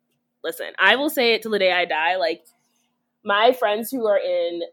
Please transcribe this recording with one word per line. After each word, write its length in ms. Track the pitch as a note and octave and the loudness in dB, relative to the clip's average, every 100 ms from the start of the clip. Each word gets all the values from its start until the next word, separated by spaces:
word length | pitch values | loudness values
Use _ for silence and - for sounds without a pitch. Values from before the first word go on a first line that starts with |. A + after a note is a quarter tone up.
| _ _ _ _ | _ _ _ _
listen, 300 | D#3+ - G2 - | -10 -8 -10 0
I 200 | F#3+ A#3+ | 2 4
will 120 | D4 | 0
say 240 | D4 A#3 | 0 0
it 80 | A3 | 0
till 100 | A3+ | -2
the 80 | G#3 | 0
day 120 | F#3 | 2
I 140 | F3+ E3+ | 2 0
die. 320 | D#3 E3 F#3 | 0 0 0
Like, 260 | E3 E3+ _ _ _ _ _ _ _ _ | -2 -4 _ _ _ _ _ _ _ _
my 300 | G#3+ G3+ A#3 | -2 2 4
friends 360 | B3+ A3 G#3+ A3+ | 4 0 -2 -4
who 160 | C4 A3 | -4 0
are 140 | G3 | 0
in, 420 | F3+ F3+ E3+ E3+ E3 | 0 -2 -2 -6 -10